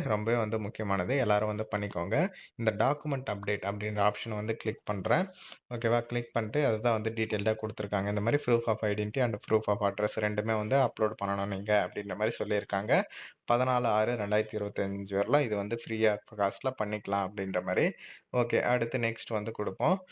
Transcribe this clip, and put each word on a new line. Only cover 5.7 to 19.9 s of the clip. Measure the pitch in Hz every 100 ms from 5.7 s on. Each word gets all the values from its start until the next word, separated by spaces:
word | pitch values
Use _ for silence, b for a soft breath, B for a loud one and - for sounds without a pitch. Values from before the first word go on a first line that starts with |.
ஓகேவா? | 117 117 120
கிளிக் | 117 120 117
பண்ணிட்டு | 120 107 147
அதுதான் | 139 110 120
வந்து | 110 110
டீட்டெயில்டா | 110 107 104 107
கொடுத்துருக்காங்க. | 107 107 - 104 101 101
இந்த | 104
மாதிரி | 107 143
proof | - 117 117
of | 104
identity | 107 104 104 135
and | 120 107
proof | - 110 107
of | 104
address | 101 98 104 -
ரெண்டுமே | 107 107 107 110
வந்து | 107 135
அப்லோட் | 123 - 107 -
பண்ணணும் | 98 98 101
நீங்க | 98 104 104
அப்படின்ற | 92 104 101 98
மாதிரி | 110
சொல்லியிருக்காங்க. | - 101 104 101 98 110 156 208 B B - -
பதினாலு | 120 127 123 120
ஆறு | 107 110
ரெண்டாயிரத்தி | 120 101 107 110 107
இருபத்தஞ்சு | 104 - 98 98 98
வரலாம் | 98 101 147
இது | 123 104
வந்து | 101 117
ஃப்ரீயா | - 110 110 104 -
காஸ்ட்ல | 107 98 - 131
பண்ணிக்கலாம் | - 104 107 98 101
அப்படின்ற | 95 104 95 92
மாதிரி. | 92 95 170 - B B _ 127
ஓகே, | 117 113
அடுத்து | - 123 117 127
நெக்ஸ்ட் | 117 113 -
வந்து | 110 107
கொடுப்போம். | 113 101 95 127